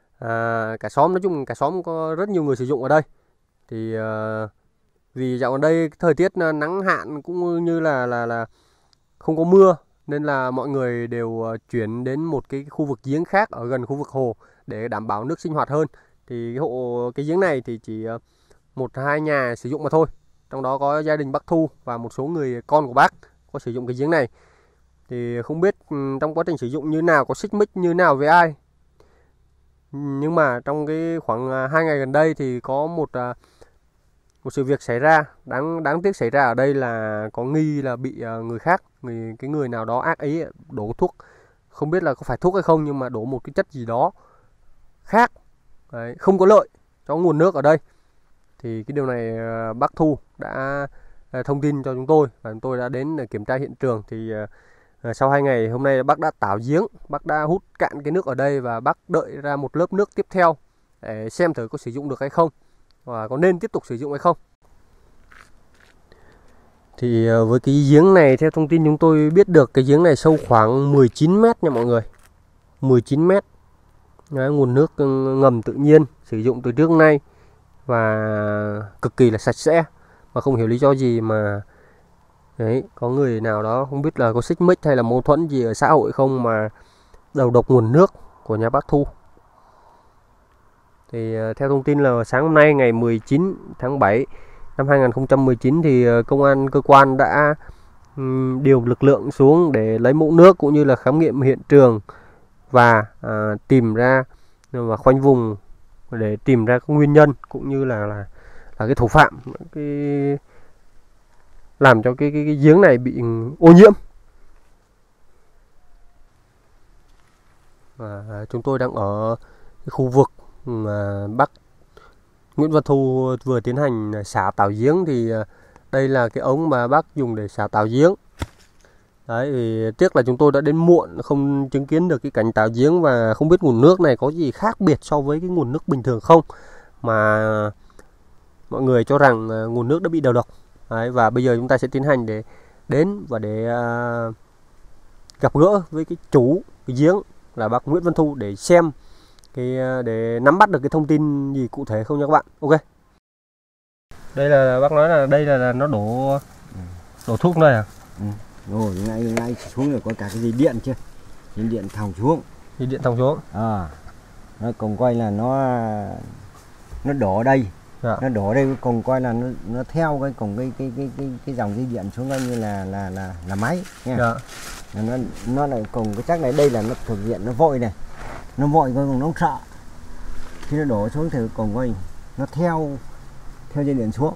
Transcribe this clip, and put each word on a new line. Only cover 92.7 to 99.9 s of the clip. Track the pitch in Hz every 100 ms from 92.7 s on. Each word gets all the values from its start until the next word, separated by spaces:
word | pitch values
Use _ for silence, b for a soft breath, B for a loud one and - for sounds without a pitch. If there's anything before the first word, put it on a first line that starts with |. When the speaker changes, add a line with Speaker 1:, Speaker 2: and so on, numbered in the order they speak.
Speaker 1:
ngày | 143 127
mười | 117 117 113
chín | - 139 190 - - -
tháng | 123 139
bảy | 101 110 139 b b b b -
năm | 139
hai | 139
nghìn | 127
không | 127 135
trăm | 139
mười | 131 120
chín | 127 156
thì, | 160 127
ờ, | 120 117
công | 113 139
an | 139 135 135
cơ | 143
quan | 135 139 139 135
đã, | 117 107 147 151 b b b - _ -
ừm, | 131 131 131 131
điều | 139 131
lực | 120 120
lượng | 135 139 -
xuống | - 135 160 170
để | 127 110